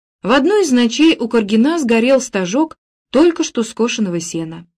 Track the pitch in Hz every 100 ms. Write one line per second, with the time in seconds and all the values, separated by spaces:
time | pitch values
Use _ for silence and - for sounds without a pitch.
0 | _ _ 185 269 302 415 330 247 233 -
1 | 320 - 226 233 202 220 269 339 240 226
2 | 247 262 - 196 180 254 320 - _ _
3 | _ 254 339 330 302 240 220 - 240 233
4 | 196 170 165 165 165 165 -